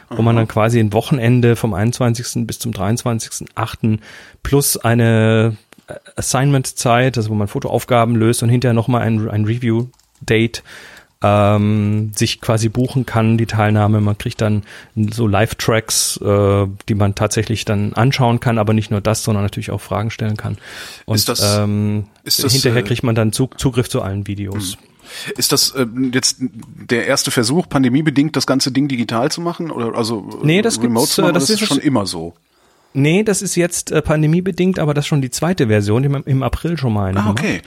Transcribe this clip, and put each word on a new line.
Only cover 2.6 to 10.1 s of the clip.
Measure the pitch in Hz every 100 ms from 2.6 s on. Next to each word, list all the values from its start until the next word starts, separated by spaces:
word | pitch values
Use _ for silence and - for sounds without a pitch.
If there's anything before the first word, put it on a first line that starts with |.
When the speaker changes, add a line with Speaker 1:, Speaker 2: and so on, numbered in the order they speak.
| 117
Speaker 1:
dreiundzwanzigsten | 107 95 120 127 113 - - - -
achten | 110 - 113 107 - - - -
plus | - 139 143 -
eine | 113 117 117 113 110 110 113 110 _ - - - - -
Assignment-Zeit, | - 131 139 139 131 - 127 117 131 120
also | 107
wo | 107
man | 101
Fotoaufgaben | 139 127 117 - 120 117 117
löst | 110 120
und | 117
hinterher | 123 127
nochmal | 113 113 123
ein, | 110 110 107
ein | 104 107
Review-Date, | 120 123 113 123 - _